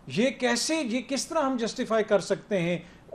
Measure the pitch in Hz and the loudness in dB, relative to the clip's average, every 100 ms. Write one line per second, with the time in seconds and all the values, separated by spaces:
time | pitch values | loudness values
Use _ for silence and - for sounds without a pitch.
0 | - 131 262 - 247 233 - 320 254 247 | -4 0 0 2 0 0 0 0 0 -2
1 | 254 269 - 330 269 262 226 - 233 220 | -2 -4 -2 0 0 0 -2 -2 0 0
2 | 214 202 - 196 - 196 170 175 - - | 4 2 2 -2 0 0 0 -2 -6 -20
3 | - | -2